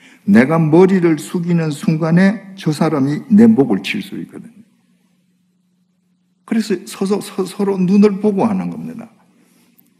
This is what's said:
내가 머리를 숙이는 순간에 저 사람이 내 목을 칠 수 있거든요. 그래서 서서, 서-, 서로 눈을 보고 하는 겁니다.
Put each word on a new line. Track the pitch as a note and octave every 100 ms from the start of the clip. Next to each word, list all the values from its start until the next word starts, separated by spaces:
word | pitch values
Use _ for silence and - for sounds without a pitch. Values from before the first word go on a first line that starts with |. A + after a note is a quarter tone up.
| _ _ -
내가 | G#2 C3 E3
머리를 | D#3 D#3+ F#3 F#3+ E3+ D3+
숙이는 | - F#3 E3+ E3+ D#3+
순간에 | D3 - D#3+ D#3+ E3+ G3 G#3+ - -
저 | -
사람이 | D3+ D#3+ D3+ C3+ D3+ -
내 | G#2 A#2
목을 | A2+ C3+ G2
칠 | - G#2+
수 | - G2
있거든요. | E2+ - - _ _ _ _ _ _ _ _ _ _ _ _ _ _ _ _ _ _ _ -
그래서 | A3+ G#3+ F3+ -
서서, | - F#3+ G3+
서-, | - - F#3
서로 | - G3 F#3+
눈을 | F3+ G3+ G#3 G3
보고 | G#3+ G3 B2
하는 | F#2+ F2
겁니다. | D#2 D#2+ - - _ _ _ _ _ _ _ _ _